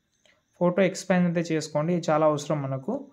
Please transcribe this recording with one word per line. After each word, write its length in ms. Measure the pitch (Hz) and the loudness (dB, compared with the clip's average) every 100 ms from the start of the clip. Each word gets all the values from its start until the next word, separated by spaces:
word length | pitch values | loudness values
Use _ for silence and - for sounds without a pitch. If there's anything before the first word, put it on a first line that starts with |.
| _ _ _ _ _ - | _ _ _ _ _ -2
ఫోటో 180 | 175 175 | 0 2
ఎక్స్పాండ్ 460 | 185 185 - 180 180 | 0 0 0 2 2
అయితే 140 | 170 165 | 0 -2
చేసుకోండి, 460 | 160 151 151 160 | -2 -2 -4 -2
ఇది 100 | 175 160 | -2 0
చాలా 200 | 151 156 | 2 4
అవసరం 320 | 147 147 151 | 2 -2 -4
మనకు. 320 | 135 135 135 269 - | -4 -6 -6 -8 -10